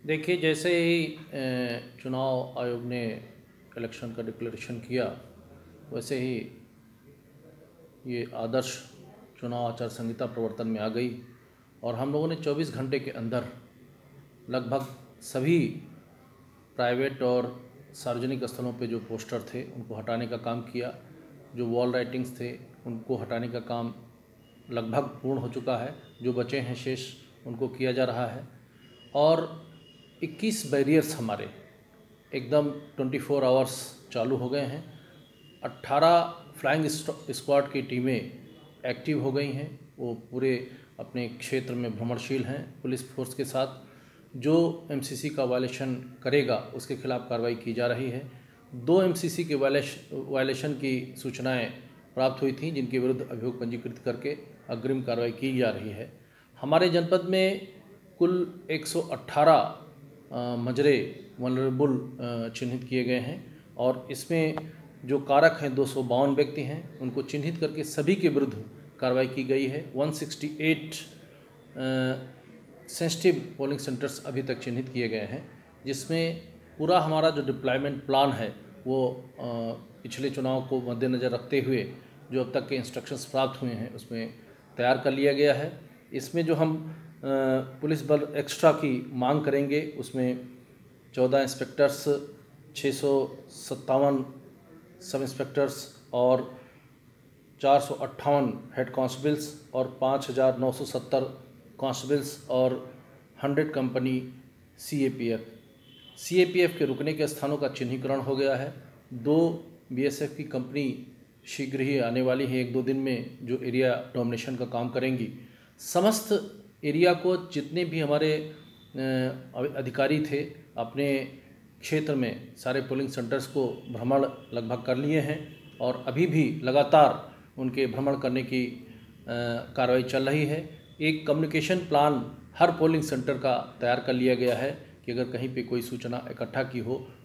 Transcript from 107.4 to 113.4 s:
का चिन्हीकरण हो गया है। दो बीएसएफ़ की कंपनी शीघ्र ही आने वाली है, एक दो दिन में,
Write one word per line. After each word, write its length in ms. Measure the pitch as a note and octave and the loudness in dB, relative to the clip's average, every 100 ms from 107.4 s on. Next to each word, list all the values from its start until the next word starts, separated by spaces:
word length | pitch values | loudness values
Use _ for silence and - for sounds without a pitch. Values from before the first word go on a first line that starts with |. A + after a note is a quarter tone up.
| C#3+ D3 | -2 0
का 120 | C#3+ | -2
चिन्हीकरण 520 | - B2 B2+ C3 C3+ | -2 -4 -2 -2 -2
हो 160 | C3+ C3+ | 0 2
गया 200 | C3+ B2+ | 2 2
है। 180 | C#3+ - - - - | -2 -8 -18 -20 -14
दो 540 | B2 B2+ D#3 E3+ E3 - - - | -4 4 4 4 0 -10 -20 -8
बीएसएफ़ 440 | B2+ C#3+ C#3 D3 - | 0 0 0 -6 -6
की 80 | |
कंपनी 640 | D3+ B2+ B2+ C#3 C#3 - - - - _ - | -6 -6 -4 -2 -2 -4 -12 -20 -20 _ -14
शीघ्र 340 | - C3+ C3+ | -8 -4 -2
ही 180 | C3 C#3 | 2 2
आने 240 | A#2 B2 | 2 2
वाली 240 | B2+ C3 C3 | 2 2 2
है, 140 | B2+ | 0
एक 120 | A#2+ | 0
दो 100 | C3 | 0
दिन 140 | B2+ C3+ | 0 0
में, 500 | C3+ A#2+ - - | 0 -2 -4 -10